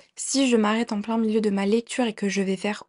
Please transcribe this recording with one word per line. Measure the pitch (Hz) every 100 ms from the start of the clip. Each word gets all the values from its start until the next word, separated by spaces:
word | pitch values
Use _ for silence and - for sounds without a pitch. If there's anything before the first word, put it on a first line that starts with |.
| _ -
Si | - 269 269
je | 233
m'arrête | 208 220 233
en | 208
plein | 208 226
milieu | 220 220
de | 214
ma | 196 196
lecture | 226 233 - 240
et |
que | 208 202
je | 190
vais | 190 190
faire | 208 208